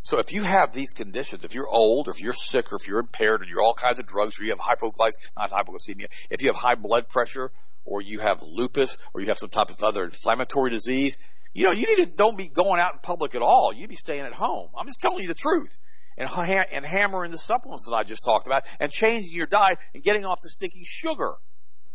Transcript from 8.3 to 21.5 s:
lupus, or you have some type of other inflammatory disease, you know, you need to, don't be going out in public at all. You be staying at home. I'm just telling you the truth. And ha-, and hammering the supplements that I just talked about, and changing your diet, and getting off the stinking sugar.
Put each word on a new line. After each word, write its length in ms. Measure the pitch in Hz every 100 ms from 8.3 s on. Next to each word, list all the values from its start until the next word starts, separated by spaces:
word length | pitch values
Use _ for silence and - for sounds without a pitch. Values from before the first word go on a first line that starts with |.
| 90
lupus, 560 | 78 92 123 143 131 - -
or 60 | -
you 80 | 98
have 100 | -
some 120 | 107
type 200 | - 104
of 140 | 110
other 220 | 107 101 87
inflammatory 680 | - - 117 123 139 127
disease, 460 | 113 117 131 139 - - - -
you 120 | - 370
know, 60 |
you 140 | 214 440
need 200 | 415 339
to, 60 |
don't 260 | 156 214 196
be 100 | 180
going 320 | 202 190 175
out 140 | 180
in 60 | -
public 360 | - 170 147 123
at 60 |
all. 320 | 127 240 120
You 160 | 104 190
be 80 | 170
staying 280 | - 143 135
at 80 |
home. 360 | 107 240 - - 131
I'm 120 | 226
just 140 | 247
telling 200 | - 359
you 60 | 180
the 60 |
truth. 440 | - 294 339 - - - - - -
And 120 | 127
ha-, 360 | 180 175 190 185
and 140 | 143 143
hammering 460 | 190 202 190 170
the 60 | 165
supplements 480 | - - - 139 117
that 80 |
I 100 | 113
just 200 | 107 110
talked 240 | 127 - 127
about, 160 | 135 - -
and 100 | 151
changing 420 | - 220 233 175
your 140 | 170 160
diet, 320 | 208 196 175 -
and 80 | 143
getting 240 | 160 208 196
off 160 | -
the 80 | -
stinking 360 | - 185 185 175
sugar. 480 | - 320 254 120 - -